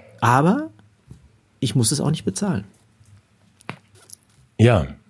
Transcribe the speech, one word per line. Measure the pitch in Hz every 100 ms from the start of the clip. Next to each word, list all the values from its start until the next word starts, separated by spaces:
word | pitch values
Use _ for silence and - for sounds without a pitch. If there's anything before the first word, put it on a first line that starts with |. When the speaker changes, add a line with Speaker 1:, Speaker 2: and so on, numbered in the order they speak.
| - -
Speaker 1:
Aber | 113 127 160 262 320 - _ _ - - _ _ _ _
ich | 117
muss | 135 113
es | -
auch | -
nicht | 160
bezahlen. | - 190 208 120 - _ _ _ _ - _ _ _ _ - - _ _ - - _ _ _ -
Speaker 2:
Ja, | 113 107 69 -